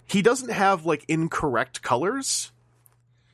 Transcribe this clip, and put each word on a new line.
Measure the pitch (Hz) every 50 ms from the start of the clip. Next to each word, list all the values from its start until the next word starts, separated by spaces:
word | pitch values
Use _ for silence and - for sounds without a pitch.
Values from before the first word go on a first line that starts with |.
| _
he | - - 202
doesn't | - 240 247 269 262 240
have, | 190 208 196 196 196 165 156
like, | 170 156 143 - -
incorrect | 160 160 165 165 - - 165 143 120 113 131 - - -
colors, | - - 123 123 165 196 262 269 262 - - - - - _ _ _ _ _ _ _ _ _ _ _ _ _ _ _ _